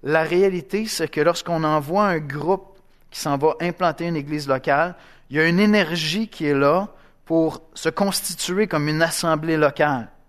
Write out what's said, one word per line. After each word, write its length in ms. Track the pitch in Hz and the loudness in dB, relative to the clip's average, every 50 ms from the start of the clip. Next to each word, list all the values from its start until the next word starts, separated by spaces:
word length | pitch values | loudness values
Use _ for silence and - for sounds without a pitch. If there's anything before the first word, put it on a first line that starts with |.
| - | -4
la 180 | 135 151 160 | 0 0 0
réalité, 640 | 160 156 170 180 196 196 185 180 147 - - 202 220 | 2 2 2 2 2 2 2 -2 -6 -4 -4 -4 -4
c'est 220 | 220 - - 165 147 | -4 -4 -4 -4 -4
que 120 | - - | -2 0
lorsqu'on 440 | 151 165 170 - - - 175 160 160 | 2 2 0 0 -4 -4 -4 -2 0
envoie 420 | 156 156 156 147 139 165 202 208 | 0 0 0 -2 0 0 2 2
un 140 | 202 180 160 | 2 0 -2
groupe 580 | 156 143 135 151 143 165 196 190 - - - - _ _ _ _ _ _ | -4 -6 -8 -6 -2 -2 -2 -2 -2 -12 -20 -20 _ _ _ _ _ _
qui 100 | - - | -14 -8
s'en 200 | - 156 143 139 | -4 -2 -2 2
va 160 | 139 156 - - | 2 2 2 2
implanter 460 | 170 175 170 - 185 170 151 - 170 | -4 -4 -2 0 0 0 0 -2 -4
une 100 | 170 170 | -4 -4
église 320 | 156 139 143 156 151 147 139 | -4 -4 -4 -6 -6 -2 -2
locale, 460 | 135 127 120 - 143 143 160 180 175 - - - - - _ _ | -2 -2 2 0 2 2 2 0 -4 -12 -20 -20 -20 -20 _ _
il 60 | 127 147 | 0 2
y 20 | |
a 80 | 156 165 | 2 4
une 120 | 170 180 | 4 4
énergie 680 | 208 208 208 208 190 151 165 175 156 156 156 202 226 220 | 4 4 4 4 2 2 -2 -4 -4 -4 -4 -4 -6 -6
qui 180 | - - 165 | -6 -4 -2
est 80 | 147 143 | 0 2
là 360 | 139 143 143 156 185 196 214 - - - - _ _ _ | 4 4 4 4 2 0 -4 -10 -20 -20 -20 _ _ _
pour 380 | - 160 165 160 160 147 - - - - | -2 0 2 2 2 -2 -6 -16 -18 -18
se 160 | - - 160 | -4 -4 -4
constituer 800 | 160 - 202 196 185 - - - 175 - - - 180 190 214 196 | 0 0 0 0 0 -4 -6 -6 -8 -6 -6 -4 0 0 0 0
comme 200 | - 156 147 147 | 0 -2 0 0
une 140 | 156 156 | 0 2
assemblée 560 | 165 165 151 - - 170 160 156 151 165 160 156 | 0 0 0 -2 -2 0 0 0 0 -2 0 2
locale. 520 | 151 143 139 - 151 147 143 127 110 - - _ _ | 2 2 2 2 2 2 2 -2 -4 -10 -16 _ _